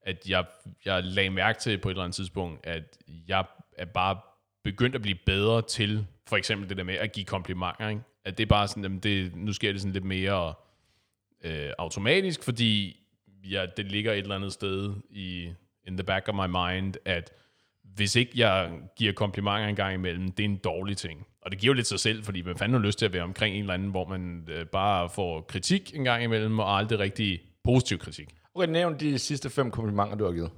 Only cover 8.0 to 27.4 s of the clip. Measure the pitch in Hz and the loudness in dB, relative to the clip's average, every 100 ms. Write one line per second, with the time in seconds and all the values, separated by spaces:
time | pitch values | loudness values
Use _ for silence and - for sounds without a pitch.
8 | - _ - 95 107 104 101 104 95 95 | -8 _ -10 -2 4 4 4 -2 -4 -2
9 | 104 98 92 90 104 98 107 98 98 95 | 0 0 -2 -4 -6 -2 -2 -2 -2 -4
10 | 95 95 95 98 85 80 _ _ _ _ | -2 -2 0 0 -2 -6 _ _ _ _
11 | _ _ _ _ 85 78 73 - 85 98 | _ _ _ _ -8 -6 -6 -6 -6 -2
12 | 104 180 190 160 - 117 117 107 98 - | 2 2 2 -2 -4 2 4 4 2 -6
13 | _ _ _ 98 95 98 92 90 101 101 | _ _ _ -20 -6 -2 -2 -4 -2 0
14 | 110 104 98 98 98 - 101 95 101 101 | 2 0 0 -4 -4 -4 -2 -2 -2 -6
15 | - 104 92 90 85 85 _ _ - 92 | -10 -12 -8 -8 -8 -12 _ _ -10 -6
16 | 92 95 - 101 92 90 87 92 95 92 | 0 -2 0 -2 0 0 0 0 -2 -4
17 | - 87 85 - _ _ _ _ 98 98 | -2 -2 -4 -18 _ _ _ _ -20 -2
18 | 101 120 123 123 113 95 87 85 92 - | 2 4 2 4 6 6 2 -4 -14 -2
19 | 110 95 104 92 101 101 107 101 98 95 | 0 2 -2 0 0 0 0 0 0 0
20 | 92 85 92 90 104 98 92 82 95 98 | -2 -2 -4 0 0 0 -2 -2 -4 -4
21 | 87 78 92 _ - 95 113 135 113 101 | -6 -10 -16 _ -10 0 4 4 2 0
22 | 113 110 107 101 90 85 101 127 104 101 | 0 0 -2 -4 -4 -2 2 4 4 4
23 | 110 90 87 95 107 98 101 90 98 92 | 2 2 -4 0 0 0 -2 -2 0 -2
24 | 87 95 90 87 80 80 82 98 98 98 | -4 -4 -6 -8 -8 -8 -4 0 2 2
25 | 87 - 90 82 92 95 - 196 190 156 | 0 -2 -2 -4 -4 -4 2 2 0 -2
26 | 127 117 117 113 107 110 98 98 107 113 | 2 2 2 2 2 2 2 2 2 2
27 | 98 - 107 87 | 0 2 0 0